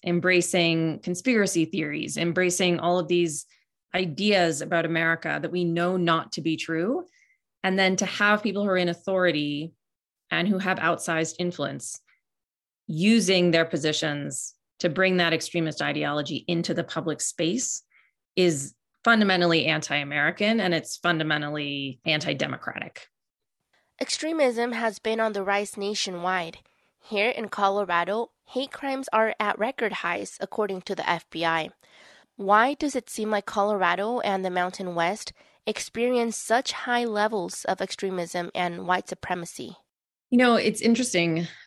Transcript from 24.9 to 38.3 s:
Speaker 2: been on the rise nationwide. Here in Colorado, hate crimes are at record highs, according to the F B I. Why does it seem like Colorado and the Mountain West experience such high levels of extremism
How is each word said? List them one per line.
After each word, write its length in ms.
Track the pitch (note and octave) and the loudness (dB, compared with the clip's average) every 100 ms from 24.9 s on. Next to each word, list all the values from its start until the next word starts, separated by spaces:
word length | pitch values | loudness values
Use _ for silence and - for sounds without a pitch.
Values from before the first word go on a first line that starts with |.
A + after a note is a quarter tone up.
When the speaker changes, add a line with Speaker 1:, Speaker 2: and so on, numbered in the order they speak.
| G3+ | -2
Speaker 2:
been 200 | A3 A3 | -2 0
on 140 | A3 | 0
the 100 | G3+ | 0
rise 340 | F#3+ G3+ G#3 - | 0 0 -2 -4
nationwide. 840 | G3+ G#3+ G3+ F3 F3+ F#3 E3 - _ _ _ _ | -4 -4 -6 -4 -2 -2 -4 -12 _ _ _ _
Here 300 | - G#3 A3 | -6 0 0
in 180 | - G#3+ | 0 -6
Colorado, 840 | - G3 G3+ F#3 E3+ F3 G#3+ A#3 _ _ | 0 2 2 2 0 0 -2 -4 _ _
hate 220 | B3+ C#4 | -6 -6
crimes 380 | - C#4 C4+ C4 | -6 -6 -6 0
are 220 | A3 A3 - | 2 2 2
at 180 | G#3 - | -2 0
record 360 | A3+ - A3 | -2 -2 -4
highs, 420 | - F3 F#3 G3 - | -2 -4 -4 -8 -10
according 420 | F#3+ - G#3 F#3 | -6 -2 -2 -4
to 120 | - | -6
the 140 | F3+ - | -4 -2
F 160 | E3+ - | -2 -4
B 140 | D#3+ | -2
I. 260 | E3 E3 D#3 - _ - - - _ - | 0 0 -2 -10 _ -20 -20 -20 _ -6
Why 380 | G3 G#3 B3+ | 4 6 4
does 200 | D4 D4 | 2 -2
it 160 | C4 - | -4 -6
seem 200 | - G#3+ | -6 -2
like 160 | G#3 - | -2 0
Colorado 720 | G#3+ G3+ G3+ F3+ F3+ G#3+ B3 | 0 2 2 2 2 0 -2
and 240 | G#3 F#3+ | 0 0
the 60 | F#3 | 0
Mountain 440 | F3+ F3+ - F#3 | 0 -2 -4 -4
West 380 | E3+ E3+ G#3+ - - _ _ - | 0 0 -2 -10 -16 _ _ -6
experience 720 | - - A3 B3 B3 A#3 - | -6 -8 -2 0 2 0 -4
such 360 | - A#3 - | 0 0 0
high 320 | - B3+ A#3+ | -6 -2 -2
levels 600 | A#3+ G#3 G#3+ A3 F3 - | 0 0 0 0 -4 -6
of 160 | - F#3+ | -4 -2
extremism 720 | G3 - G3 F#3 E3+ | -4 -4 -4 -4 -4